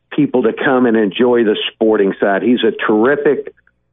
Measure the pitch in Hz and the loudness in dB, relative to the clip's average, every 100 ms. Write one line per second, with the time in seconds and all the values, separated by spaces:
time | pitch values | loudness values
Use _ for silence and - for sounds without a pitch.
0 | _ - 143 123 113 107 - 131 127 110 | _ -2 0 0 0 -2 0 2 2 2
1 | 104 92 123 120 107 98 - - 110 107 | 0 0 0 2 0 -2 -6 -2 0 2
2 | 98 90 110 98 101 123 110 - - 107 | 0 0 -2 0 0 0 0 -2 -2 0
3 | 120 143 147 131 - - _ _ _ | 2 0 0 -2 -6 -18 _ _ _